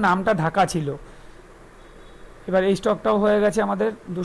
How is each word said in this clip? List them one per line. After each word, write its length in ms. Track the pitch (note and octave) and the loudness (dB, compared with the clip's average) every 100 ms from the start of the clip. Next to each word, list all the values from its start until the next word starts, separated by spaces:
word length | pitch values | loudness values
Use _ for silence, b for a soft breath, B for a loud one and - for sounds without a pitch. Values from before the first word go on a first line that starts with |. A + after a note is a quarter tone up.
| G3+ | 2
নামটা 240 | F#3 G3 G3+ | 2 2 0
ঢাকা 200 | D#3+ G3 F3 | 0 0 0
ছিল। 140 | E3+ C#3+ - - B B B - - - - - - - - - - - | 0 -4 -8 -14 B B B -20 -20 -20 -20 -20 -20 -20 -20 -20 -16 -2
এবার 140 | F#3 F#3+ | 0 2
এই 60 | F#3+ | 0
স্টকটাও 380 | A3 G#3 A3 G#3+ | 0 -2 0 2
হয়ে 140 | G#3 G#3 | 2 2
গেছে 160 | G#3 G#3+ G3+ | 2 0 -2
আমাদের 220 | G3 A3 G#3+ - | -2 -2 -4 -10
দু 60 | F3 | -6